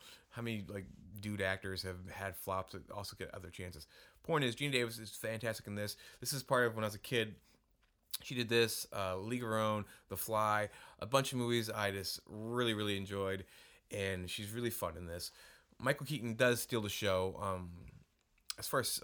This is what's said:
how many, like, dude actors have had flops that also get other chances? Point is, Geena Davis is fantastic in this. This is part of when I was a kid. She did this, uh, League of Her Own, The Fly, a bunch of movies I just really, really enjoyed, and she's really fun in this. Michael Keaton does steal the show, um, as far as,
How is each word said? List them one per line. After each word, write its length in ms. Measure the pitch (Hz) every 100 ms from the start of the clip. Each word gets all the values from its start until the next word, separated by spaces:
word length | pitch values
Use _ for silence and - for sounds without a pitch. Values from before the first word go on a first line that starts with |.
| - - -
how 120 | -
many, 220 | 117 110 98
like, 180 | 101 92 - 90 101
dude 220 | 104 101
actors 420 | 95 95 98 92
have 260 | 92 90 90
had 260 | 98 98 -
flops 380 | - 92 -
that 160 | 95 -
also 260 | 101 101 -
get 160 | 92
other 160 | 101 90
chances? 380 | - 90 80 - - - -
Point 220 | - 156
is, 100 | 127
Geena 180 | 113 143
Davis 260 | 127 117 113
is 120 | 107
fantastic 560 | - 110 110 113 110 -
in 100 | 104
this. 200 | 104 - - -
This 140 | 123
is 80 | 135
part 240 | - 131 120
of 80 |
when 100 | 110
I 40 | 107
was 60 |
a 40 | 104
kid. 380 | - 123 107 90 _ _ _ _ _ _ _ -
She 100 | -
did 140 | 123 113
this, 360 | 117 113 - -
uh, 240 | 101 95 92
League 280 | 107 123
of 40 | 117
Her 100 | 110
Own, 260 | 107 107 101 - -
The 80 | 95
Fly, 540 | - 107 107 107 104 - - -
a 80 | 104
bunch 240 | 135 135
of 80 | 127
movies 320 | 120 120 110
I 220 | 107 101
just 260 | 98 92 - -
really, 480 | 107 110 120 117
really 220 | 107 104 98
enjoyed, 480 | 95 98 95 95 90 - - - -
and 360 | 104 98 92 90
she's 220 | - 104
really 200 | 113 120
fun 260 | - 87 85
in 100 | 87
this. 240 | 87 - - - - _ -
Michael 260 | 127 147
Keaton 300 | 135 147 113
does 260 | 110 123 117
steal 200 | - 117
the 80 | 104
show, 500 | - 104 92 92 -
um, 300 | 98 92 90 87 - 52 - _ _ _ - -
as 80 | -
far 140 | 139
as, 200 | 113 -